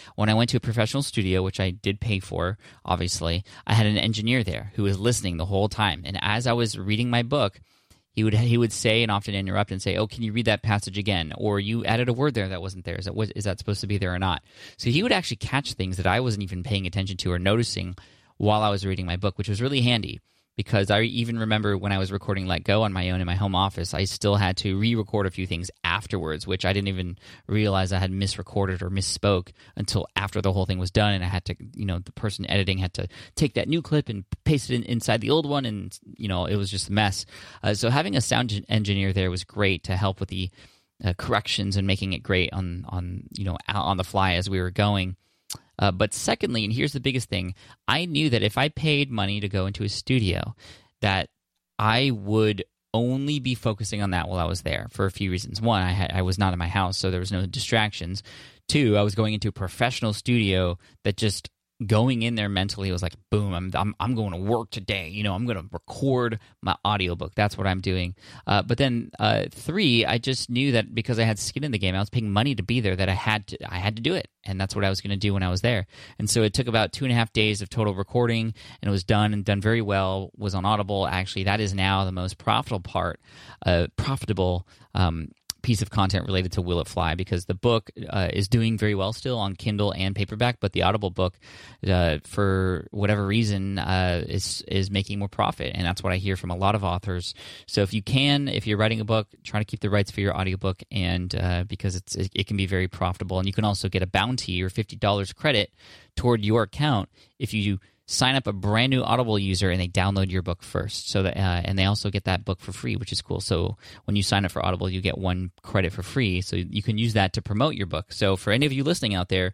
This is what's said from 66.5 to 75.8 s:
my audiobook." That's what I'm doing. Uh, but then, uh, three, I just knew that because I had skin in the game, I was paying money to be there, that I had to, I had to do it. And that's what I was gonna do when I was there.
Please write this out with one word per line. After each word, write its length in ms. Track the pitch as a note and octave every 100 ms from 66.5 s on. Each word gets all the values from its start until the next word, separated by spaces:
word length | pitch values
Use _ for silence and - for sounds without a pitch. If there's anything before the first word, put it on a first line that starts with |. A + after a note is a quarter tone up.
| _
my 160 | F#2+ - -
audiobook." 500 | G#2 F#2 E2+ D#2 -
That's 220 | G#2 -
what 100 | G2
I'm 140 | F#2
doing. 340 | F#2+ F#2 F2+ F#2 - - -
Uh, 140 | G2+
but 160 | F#2+ A#2+
then, 340 | C3+ A#2+ A#2 -
uh, 260 | G#2+ A2 -
three, 540 | - - F3 F3+ A#2 D#2
I 120 | A#2
just 320 | B2 C3 -
knew 240 | B2 C#3
that 200 | A#2+ G#2+ A2+
because 240 | A2+ A2+
I 40 |
had 160 | A2+ G#2
skin 260 | - - D3
in 60 |
the 80 | A2
game, 140 | F#2+
I 60 | F#2
was 120 | G#2
paying 200 | B2+ A2
money 240 | G2+ C3 A#2+
to 80 |
be 160 | F2+ A#2+
there, 160 | G#2 F#2
that 140 | F#2+
I 40 |
had 340 | F#2+ - G#2+ G2+
to, 100 | - -
I 60 | F2
had 180 | G2 G#2+
to 40 |
do 120 | B2
it. 160 | F#3 - _ -
And 160 | F#2+
that's 140 | F#2+ G#2
what 100 | G2
I 40 |
was 120 | G2
gonna 160 | G2+ G2
do 160 | G#2
when 100 | G2
I 60 | F#2
was 100 | F2+
there. 260 | A#2 A2+